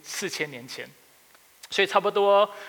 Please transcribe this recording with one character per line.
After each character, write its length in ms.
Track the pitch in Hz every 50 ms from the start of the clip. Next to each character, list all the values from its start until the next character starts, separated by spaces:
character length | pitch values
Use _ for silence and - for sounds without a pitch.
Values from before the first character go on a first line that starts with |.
| -
四 240 | - - - 202
千 240 | 175 - - 151 147
年 160 | 135 120 123
前， 180 | 127 - - 120 - - _ _ _ _ _ _ _ _ - _ _ _ _ - -
所 120 | - 202
以 60 | 196
差 140 | 185 - 202
不 100 | 180 202
多 420 | 202 208 202 202 202 202 208 202 - - -